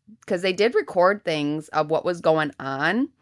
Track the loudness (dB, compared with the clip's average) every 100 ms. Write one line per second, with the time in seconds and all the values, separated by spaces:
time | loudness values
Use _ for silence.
0 | _ -20 -8 -4 -2 0 0 0 2 4
1 | 4 2 -2 -2 -2 -4 -4 -4 0 -2
2 | -2 0 2 2 0 -6 -8 -4 -2 0
3 | -4 -8